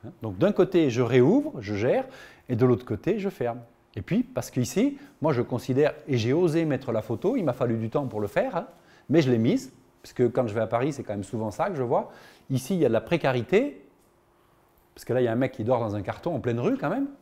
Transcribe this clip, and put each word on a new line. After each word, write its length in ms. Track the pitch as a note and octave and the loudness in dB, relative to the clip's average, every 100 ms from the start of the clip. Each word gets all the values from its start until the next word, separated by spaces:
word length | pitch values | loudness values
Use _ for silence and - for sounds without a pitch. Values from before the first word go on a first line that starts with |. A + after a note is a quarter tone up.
Hein ? 60 | A2+ - | -18 -10
Donc 160 | A2+ F#2 | -10 0
d'un 120 | F#3 | 0
côté, 380 | G3+ F3 F3 D3+ | 4 2 4 2
je 140 | A2+ | 2
réouvre, 500 | A#2 B2+ B2+ B3+ D4+ G3 | 4 6 6 4 0 -8
je 160 | G2+ G#2 | -6 -2
gère, 300 | A#2 G#3+ C4 - - - - | 0 0 -2 -14 -20 -20 -6
et 60 | A#2+ | 2
de 100 | B2+ | 4
l'autre 200 | B2 - | 2 -2
côté, 340 | G#2+ - G#3+ | -6 -2 -2
je 100 | F#3+ | -4
ferme. 300 | - A#2+ A#2+ A#2+ _ _ - | -4 -6 -6 -14 _ _ -14
Et 60 | |
puis, 220 | - G3 | -4 -2
parce 260 | B3+ - - | -2 -6 -4
qu'ici, 480 | - A#2 F#3+ C#4 C#4+ - _ | -2 -2 0 0 -2 -18 _
moi 120 | D3+ | 0
je 100 | B2 | 0
considère, 500 | A2+ B2 - B2+ D3 - - | -2 -4 -2 2 2 0 -2
et 100 | B2+ | 0
j'ai 160 | A2 | 2
osé 320 | D3 F3+ D#3+ D#3+ | 2 2 2 0
mettre 260 | C3 - | -2 -2
la 120 | A2 | -4
photo, 320 | - A2+ F3+ C4+ | -4 -2 -2 0
il 80 | |
m'a 100 | E3 | -2
fallu 240 | A#2+ B2 A2+ | -2 -2 0
du 140 | A2+ | -2
temps 160 | D3+ C3 | -4 -4
pour 140 | G#2+ | -4
le 60 | G#2 | -2
faire, 280 | E3 C4 F3+ | -2 -2 -4
hein, 120 | - - _ - - | -8 -16 _ -20 0
mais 120 | D#3 | 2
je 80 | C3 | 4
l'ai 80 | A#2+ | 4
mise, 340 | A2+ B3+ - - _ _ | 4 2 -2 -20 _ _
parce 120 | - | -16
que 100 | - | 0
quand 240 | B2 B2 A#2+ | 2 2 -2
je 60 | G#2+ | -2
vais 60 | |
à 60 | A2 | -2
Paris, 260 | A#2 C#3 | 0 -2
c'est 100 | C3+ | -4
quand 100 | - | -8
même 100 | G2+ | -8
souvent 280 | G2+ A2 A2 | -6 -6 -6
ça 180 | - F3+ | -4 -4
que 60 | E3 | -2
je 80 | |
vois. 260 | A#2+ E3 A3+ - - - _ | 0 0 -2 -14 -20 -20 _
Ici, 240 | C3 - | -4 -2
il 60 | F#3 | 2
y 60 | C#3 | 4
a 20 | |
de 60 | |
la 80 | A2+ | 2
précarité, 840 | - E3+ C#3+ B2+ A2+ F#3+ C#4+ - - _ _ _ _ _ _ _ _ _ _ - | 0 0 2 0 2 2 2 -6 -20 _ _ _ _ _ _ _ _ _ _ -20
parce 100 | - | -4
que 80 | |
là, 80 | B2 | 0
il 40 | A#2+ | 0
y 20 | |
a 40 | |
un 40 | A2+ | 0
mec 160 | C3 | -2
qui 120 | - | -2
dort 160 | A2+ B2 | 0 0
dans 160 | A#2 G#2 | 0 -4
un 60 | |
carton 340 | G2 A2+ E3+ D3+ | -6 -6 -6 -4
en 40 | |
pleine 200 | A#2+ A#2 | -2 -2
rue 180 | D3 C4 | -2 -2
quand 120 | D3+ | -4
même. 180 | A#3 C#4 - | -4 -6 -8